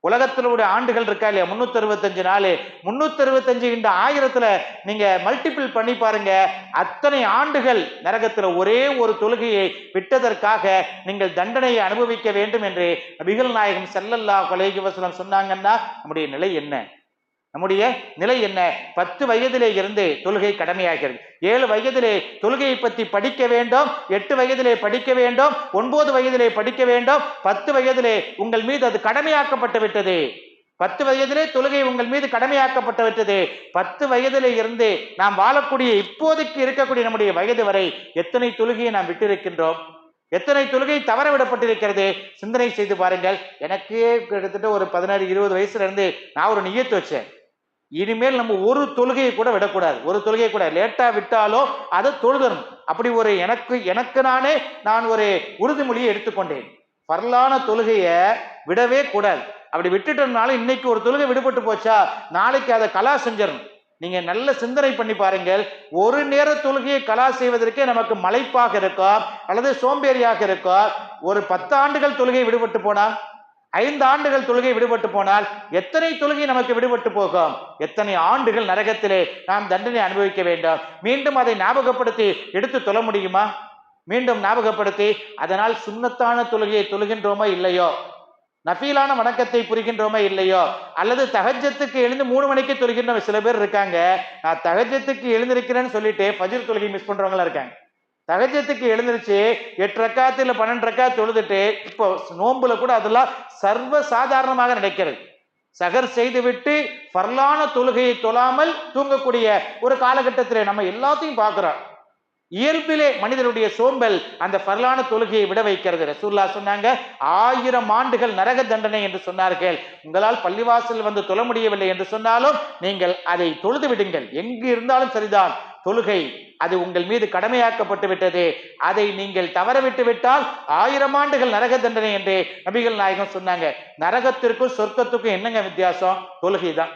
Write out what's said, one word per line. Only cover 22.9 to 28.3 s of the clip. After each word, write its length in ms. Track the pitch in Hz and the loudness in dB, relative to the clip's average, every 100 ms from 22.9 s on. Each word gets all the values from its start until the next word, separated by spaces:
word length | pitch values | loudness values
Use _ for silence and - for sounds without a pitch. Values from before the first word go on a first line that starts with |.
| - 220 | -4 -2
படிக்க 400 | 202 254 - 247 | -2 -2 0 2
வேண்டும், 420 | 240 240 254 285 - - | 2 4 2 2 -4 -4
எட்டு 280 | 190 - 269 | -4 0 0
வயதிலே 360 | 254 262 247 | 2 2 2
படிக்க 400 | 233 208 240 262 | 2 0 -2 0
வேண்டும், 420 | 254 240 240 285 - - | 2 2 4 2 2 -4
ஒன்பது 380 | 190 247 294 302 | -4 0 2 2
வயதிலே 340 | 262 254 254 233 | 2 2 2 2
படிக்க 360 | 220 226 254 | 2 -4 0
வேண்டும், 380 | 247 240 240 285 - - | 2 4 4 2 0 -4
பத்து 300 | 190 202 - | -2 -2 0
வயதிலே 420 | 277 254 254 240 214 - | 2 2 2 2 0 -2